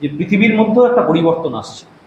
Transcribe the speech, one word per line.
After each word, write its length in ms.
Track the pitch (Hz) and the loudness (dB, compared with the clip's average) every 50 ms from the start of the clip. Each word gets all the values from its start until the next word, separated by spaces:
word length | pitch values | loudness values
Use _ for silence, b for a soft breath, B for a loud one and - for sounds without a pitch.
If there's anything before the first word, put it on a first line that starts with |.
যে 80 | 147 143 | -8 -8
পৃথিবীর 520 | 147 147 180 - 208 202 220 220 214 214 | -6 -6 -2 -2 0 2 2 2 2 2
মধ্যেও 260 | 220 202 220 247 247 | 0 2 4 2 2
একটা 160 | 240 247 - - | 4 2 0 0
পরিবর্তন 520 | 156 170 165 165 165 160 165 165 147 123 | 2 0 2 2 0 0 -2 -4 -6 -8
আসছে, 320 | 110 104 - - - - - - - _ | -8 -12 -12 -18 -20 -20 -20 -20 -20 _